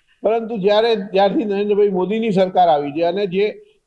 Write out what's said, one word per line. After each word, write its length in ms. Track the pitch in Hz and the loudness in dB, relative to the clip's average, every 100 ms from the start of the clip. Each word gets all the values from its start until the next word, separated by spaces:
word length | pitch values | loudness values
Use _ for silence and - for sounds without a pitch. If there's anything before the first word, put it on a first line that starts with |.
| _ _ | _ _
પરંતુ 340 | 196 226 226 233 | -2 -2 -4 -4
જ્યારે, 360 | 185 208 226 | 0 2 2
જ્યારથી 500 | 226 196 185 202 220 | 0 -2 0 0 0
નરેન્દ્રભાઈ 440 | 220 196 208 202 208 | -2 -2 0 2 2
મોદીની 420 | 190 180 220 226 | 0 -2 -2 0
સરકાર 380 | 190 190 185 180 | 0 2 4 4
આવી 240 | 147 143 | 2 -2
છે 100 | 143 | -2
અને 240 | 165 180 208 | -2 -2 -2
જે 360 | 180 208 - - _ | -2 -2 -4 -18 _